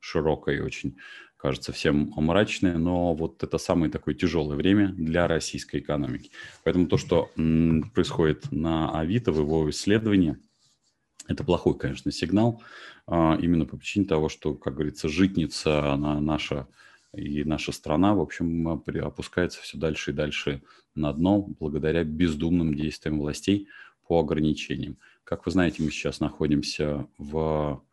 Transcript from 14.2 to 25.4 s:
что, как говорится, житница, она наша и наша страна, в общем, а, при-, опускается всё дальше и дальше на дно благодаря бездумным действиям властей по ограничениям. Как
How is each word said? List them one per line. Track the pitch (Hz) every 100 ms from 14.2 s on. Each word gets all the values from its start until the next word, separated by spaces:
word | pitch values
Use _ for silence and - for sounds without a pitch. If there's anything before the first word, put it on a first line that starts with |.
| 78
что, | - 78
как | 67 -
говорится, | 67 76 - 78
житница, | 78 95 92 73 - 80 76 73
она | 71 73 73
наша | 76 73 - 71 67 _ - _ _ -
и | 76 73
наша | 76 73 -
страна, | - 80 76 98
в | 101
общем, | 78 - 87 82 82
а, | 76
при-, | - 80
опускается | 76 - - - 87 -
всё | - 71
дальше | 80 73 -
и |
дальше | 71 76 - 73 69 - - _
на | 78 73
дно | 71 90 101 98 -
благодаря | 78 76 78 82
бездумным | 78 78 90 76 82 87 80
действиям | 73 78 - 78 78
властей | 73 71 - 101 101 - - _ _
по | 85
ограничениям. | 76 78 78 73 - 67 65 - - _
Как | - 85